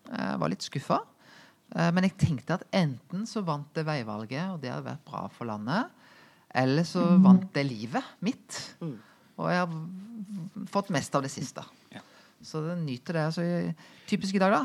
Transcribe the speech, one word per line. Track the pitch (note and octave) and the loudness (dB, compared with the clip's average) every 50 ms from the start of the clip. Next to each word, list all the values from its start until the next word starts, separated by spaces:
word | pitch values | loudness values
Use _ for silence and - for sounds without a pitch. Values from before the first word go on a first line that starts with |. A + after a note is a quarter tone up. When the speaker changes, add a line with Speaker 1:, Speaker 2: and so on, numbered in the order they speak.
| - - | -16 -10
Speaker 1:
Eh, | - - - F#3+ - | -8 -6 -4 -4 -2
var | - - - | -2 -2 -2
litt | G3 - - | -2 -4 -6
skuffa. | - - C#3+ - - - - A4+ - _ _ - - - - - - _ _ _ - - | -8 -8 -6 -2 0 -2 -2 -2 -4 _ _ -20 -20 -20 -20 -20 -20 _ _ _ -8 -4
Eh, | - E3+ E3+ | 0 0 2
men | E3+ F#3 F#3 | 2 2 2
jeg | F#3+ - | 0 0
tenkte | - - F3 D3+ B2 - - D#3+ | 2 0 2 0 0 -2 -4 -4
at | F#3+ - - | -4 -4 -2
enten | - F#3+ E3+ C#3+ B2+ A#2 - - E3+ F#3+ A3 | 0 2 2 2 0 -4 -10 -10 -8 -8 -8
så | A3+ - A3+ G3 | -6 -6 -6 -4
vant | E3+ D3 D3 C#3+ - - | -4 -4 -6 -6 -8 -6
det | E3 D#3 | -4 -4
veivalget, | D#3 D3+ C#3 A2+ A2 G#2 G#2 A2 G#2 B2+ C#3+ F3+ F#3+ F#3 | -2 -2 -4 -4 -4 -6 -8 -6 -6 -6 -6 -4 -4 -6
og | D#3+ | -6
det | C3 B2 | -6 -6
hadde | C3 D3 C3+ | -6 -6 -8
vært | B2 C3 - - | -8 -10 -12 -12
bra | - - - F2+ | -10 -10 -8 -8
for | G2+ - - A#2+ | -10 -10 -10 -8
landet, | A#2 G#2+ G#2 G#2 A#2+ D#3 G#3+ D4 F4+ - _ - - - - - - - _ _ - - | -6 -6 -6 -2 -2 0 0 -2 -2 -8 _ -20 -20 -20 -20 -20 -20 -20 _ _ -4 0
eller | B2+ C3 C3 C3+ D#3 E3+ | 2 2 4 4 2 2
så | E3 - F3+ F3 | 0 0 2 4
Speaker 2:
Mm. | F3 F3+ F#3 F#3+ | 6 8 10 12
Speaker 1:
vant | F#3+ F#3+ F#3 - - - | 12 10 10 8 4 -2
det | C#3+ C#3 | 0 0
livet | C#3 B2 G#2 A2+ A2+ D#3 B3+ - - - - | 0 -2 -4 -6 -4 -4 -4 -6 -6 -10 -6
mitt. | E3+ G#3+ - - - - - - - - - - | -4 -4 -4 -4 -8 -14 -14 -12 -12 -14 -14 -10
Speaker 3:
Mm. | F3 D#3+ B2 G2+ - - - _ _ _ _ | -10 -10 -10 -10 -14 -20 -20 _ _ _ _
Speaker 1:
Og | - D#3+ D#3+ | -4 -2 0
jeg | F3 F3+ | 2 2
har | F3+ | 0
v-, | E3+ E3 D#3+ D#3+ F3 F#3 F#3 G3 A3+ A#3 A3 G3 G3 G#3 F#3+ E3 F#3+ - G3+ - | -2 -4 -8 -8 -10 -12 -12 -14 -14 -12 -12 -12 -10 -10 -10 -10 -10 -10 -10 -8
fått | - - G3+ G3 - | -4 -2 -2 -2 0
mest | F3+ C3+ - - - | -2 -2 -2 0 -2
av | C#3 C#3 | -2 -2
det | C#3 | -4
siste. | - - C#3+ - - - - - - - - - - - - - - - - - _ - - | -6 -8 -10 -10 -10 -12 -14 -16 -18 -20 -20 -20 -20 -20 -20 -20 -20 -20 -20 -20 _ -20 -16
Så | - - D#3 D3+ | -10 -6 -6 -4
det | E3 F3+ F3 | -4 -4 -4
nyter | D#3+ C#3+ B2 B2 - - E3+ | -4 -4 -6 -6 -6 -4 -2
det. | D#3+ D3+ D#3+ E3 | 0 0 0 0
Så | F3+ E3+ | -2 -2
jeg, | F3 F3 E3+ F3 F3 E3 - - - - - - - | 0 0 0 -2 -2 -4 -8 -10 -20 -20 -14 -6 -2
typisk | G#3 F3 - G3 F#3+ | -2 -2 0 2 2
i | G3 | 4
dag | F#3+ F#3+ | 4 4
da, | G#3+ B3 C4+ | 4 4 2